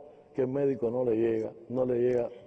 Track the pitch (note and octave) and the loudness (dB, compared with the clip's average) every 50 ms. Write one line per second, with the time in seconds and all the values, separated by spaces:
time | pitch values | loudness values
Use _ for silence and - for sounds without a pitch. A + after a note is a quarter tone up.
0 | - - - - - - - - B2+ B2+ C3 C#3 C#3+ C#3 C3+ A2 A#2 A2+ A#2 B2+ | -16 -20 -20 -20 -20 -10 -2 -2 -2 0 0 0 2 0 0 0 -2 -2 0 0
1 | B2+ B2 A2 A2 A#2 A2+ A2+ A2 A2 A2 - - - - A#2+ C3 B2+ B2 B2 A#2+ | 0 2 2 2 2 2 2 0 -2 -4 -8 -12 -12 -6 -2 -2 0 0 2 2
2 | A#2+ B2 B2 A#2+ A#2+ - - - - | 2 2 2 2 0 -2 -6 -12 -10